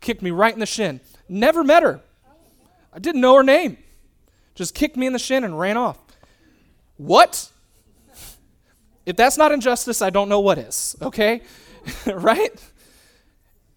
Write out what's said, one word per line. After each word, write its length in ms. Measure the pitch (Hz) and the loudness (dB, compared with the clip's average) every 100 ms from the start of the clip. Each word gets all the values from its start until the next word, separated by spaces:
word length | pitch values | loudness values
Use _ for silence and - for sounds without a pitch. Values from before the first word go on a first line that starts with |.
kicked 200 | - 226 | -8 -6
me 100 | 180 | -6
right 220 | 170 220 | 0 0
in 60 | 220 | 0
the 60 | 208 | -8
shin. 360 | - 190 131 _ _ _ | -4 -6 -6 _ _ _
Never 340 | 185 254 330 | -2 0 2
met 200 | 285 330 | 4 4
her. 180 | 285 135 _ _ _ _ _ _ _ _ _ | 4 -2 _ _ _ _ _ _ _ _ _
I 60 | - | -10
didn't 220 | 247 285 | -6 0
know 140 | 254 269 | 6 6
her 80 | |
name. 340 | 269 285 302 139 - _ _ _ _ _ _ - | 6 2 2 -8 -20 _ _ _ _ _ _ -12
Just 180 | 175 | -12
kicked 220 | - 302 254 | -6 -6 -4
me 100 | 254 | -6
in 80 | |
the 60 | 254 | -6
shin 240 | - 262 | -4 -4
and 160 | 226 156 | -4 -6
ran 180 | 185 220 | -4 -2
off. 200 | 233 135 _ _ _ _ _ _ _ _ _ _ | -4 -8 _ _ _ _ _ _ _ _ _ _
What? 520 | 147 220 359 - - _ _ _ _ _ _ 269 - - _ _ _ _ _ _ - | 0 4 4 2 -14 _ _ _ _ _ _ -20 -20 -20 _ _ _ _ _ _ -12
If 100 | 180 | 2
that's 220 | 247 277 | 2 4
not 140 | 302 | 2
injustice, 500 | 294 240 240 - 226 | 2 -2 -2 -4 -4
I 80 | 190 | -2
don't 200 | 196 202 | 0 0
know 100 | 202 | 0
what 180 | 196 151 | 2 0
is, 380 | 113 - - - | -2 -10 -10 -10
okay? 400 | 202 - 208 233 - - - - | -12 -2 -2 -2 -10 -20 -20 -20
<laughs> 300 | - - - | -18 -10 -8
Right? 480 | 190 220 233 440 - - _ _ _ _ _ _ _ _ _ _ | -4 0 0 -2 -6 -20 _ _ _ _ _ _ _ _ _ _